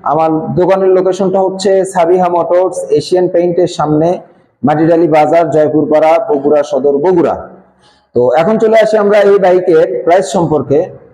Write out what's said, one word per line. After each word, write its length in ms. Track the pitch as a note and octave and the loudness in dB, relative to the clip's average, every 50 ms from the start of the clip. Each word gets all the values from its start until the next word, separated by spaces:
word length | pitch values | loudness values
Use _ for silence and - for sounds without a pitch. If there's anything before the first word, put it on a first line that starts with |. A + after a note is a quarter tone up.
আমার 520 | - A2+ C#3+ D#3 D#3+ D#3+ D#3+ D#3 D#3 - C#3 | -4 -2 -2 0 0 -2 -2 -4 -6 -4 -2
দোকানের 340 | D#3 F3+ F3 F#3+ F#3+ F#3+ F#3+ | -2 0 0 0 0 2 2
লোকেশনটা 520 | F#3 F#3 F3+ F#3+ F#3 - G3 F#3 F#3 F#3+ | 2 2 0 -2 -2 -2 -2 -2 0 0
হচ্ছে 440 | F#3+ F#3 F#3+ F#3+ - G3+ F#3+ F#3+ F3+ | -2 -2 -4 -4 -2 0 0 0 -2
সাবিহা 440 | F#3 - F#3 E3+ E3 F3+ F#3 F3+ F3+ | -2 -2 -2 0 2 2 0 0 0
মোটরস, 580 | F3 E3+ E3 E3 F3 F3+ F#3 F3+ F3 - - - | 0 -2 -2 0 0 0 0 0 -4 -6 -4 -2
এশিয়ান 380 | D3 D3+ - - F3+ F3+ F3+ E3+ | -2 -2 -2 -2 -2 0 0 0
পেইন্টের 380 | - E3+ F3 F3 E3+ F3 F3+ | 0 0 0 0 0 -2 -2
সামনে, 520 | E3 - - D3+ D3+ D3+ D3+ D#3+ E3+ F3+ E3 - - _ _ _ _ _ _ - | -2 -2 -4 -2 -2 0 0 0 0 -2 -4 -8 -18 _ _ _ _ _ _ -2
মাটিডালি 440 | - D3+ D3+ E3 D#3+ E3+ E3 E3+ D3+ | -2 0 2 2 2 2 2 2 2
বাজার, 420 | D#3 D3+ D3+ D3+ D#3+ E3+ E3+ D#3 | 2 2 2 2 2 0 0 0
জয়পুরপাড়া, 680 | D3 D#3 D3+ D3 - D#3 D3 - D3+ D3+ D#3 D#3 E3 E3 E3 - | 0 0 0 0 0 -2 0 0 0 2 2 2 2 0 0 -2
বগুড়া 340 | D3 C#3+ C#3 C#3+ D3+ D3 | -4 -2 0 0 0 0
সদর, 300 | C#3+ - D3 C3 C3 C#3+ | 0 -2 -4 -2 0 0
বগুড়া। 580 | C#3+ C#3 D3 F#3 F#3 E3+ C#3+ A#2+ F#2+ - - - - - - _ _ _ _ _ _ _ _ _ _ | 0 0 0 0 2 2 0 0 -2 -6 -10 -18 -20 -20 -20 _ _ _ _ _ _ _ _ _ _
তো 160 | A#2+ B2 B2 - | 0 0 2 2
এখন 240 | D3+ E3+ A3 A3 A3 | 0 0 0 0 0
চলে 200 | A3+ G#3+ A3 A3 | 0 2 2 2
আসি 180 | G#3+ G#3+ G#3+ | 2 2 0
আমরা 220 | A3 G3+ G3+ G#3 G#3 | 0 0 2 2 2
এই 180 | G3+ G3+ G3+ G3 | 4 4 2 2
বাইকের 640 | F#3 F#3 F3+ F#3 F3+ F#3 E3 D#3 E3+ F#3 - - - | 2 2 2 2 2 2 2 2 2 0 -2 -4 0
প্রাইস 220 | E3 E3+ G3 F#3 | 2 2 2 2
সম্পর্কে। 640 | - - G3 E3+ D3 D#3 C#3+ B2+ B2+ C3+ D3+ F3+ F3 - - - - | -2 -4 -4 -2 -2 -2 -4 -2 0 -2 -2 -2 -4 -10 -20 -20 -20